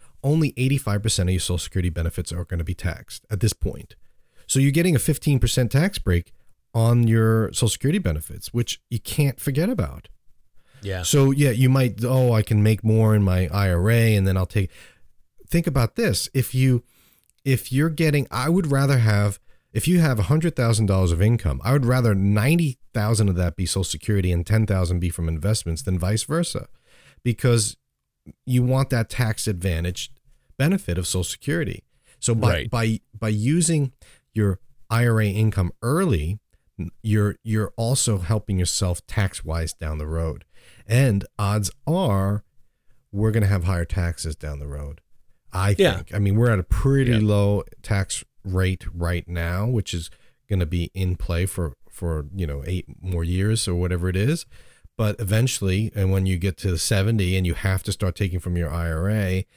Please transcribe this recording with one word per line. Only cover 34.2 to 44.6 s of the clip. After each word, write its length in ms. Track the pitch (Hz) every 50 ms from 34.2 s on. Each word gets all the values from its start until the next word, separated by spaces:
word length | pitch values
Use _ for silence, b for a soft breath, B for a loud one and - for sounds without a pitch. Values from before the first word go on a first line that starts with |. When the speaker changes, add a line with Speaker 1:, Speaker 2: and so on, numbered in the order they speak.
| b _
Speaker 1:
your 280 | - 110 107 98 92 - - - - - - -
I 160 | 113 117 120
R 140 | 120 113 110
A 60 | 107
income 440 | 101 95 107 110 110 101 98 90 87 - -
early, 580 | - 120 143 170 196 170 110 78 73 80 104 107 _ _ _ _ _ _ _
n-, 140 | - 82 - - -
you're, 360 | - 110 104 107 104 104 - - -
you're 300 | 113 107 110 107 - -
also 420 | - 113 117 135 - - 123 107 92
helping 400 | 87 85 113 107 - - 98 92
yourself 460 | 87 - - - 101 90 87 - -
tax-wise 640 | - - - 101 90 - - - 80 80 82 82 80 -
down 240 | - 82 78 78
the 80 | 76 76
road. 400 | 76 80 82 82 80 76 - - b b b b b b b b
And 400 | - 110 127 139 131 101 98 - - _ -
odds 320 | 104 98 104 110 101 90 - _ -
are 560 | - 160 185 190 131 98 98 95 98 104 104 - _ _ - - _ _ _ _ - - _ _ _
we're 200 | - 101 107 110
gonna 160 | 107 117 104
have 160 | 95 101 92 85
higher 220 | 92 95 87 85
taxes 500 | - - 101 87 87 82 - - 80 76
down 240 | - - 76 73
the 80 | 71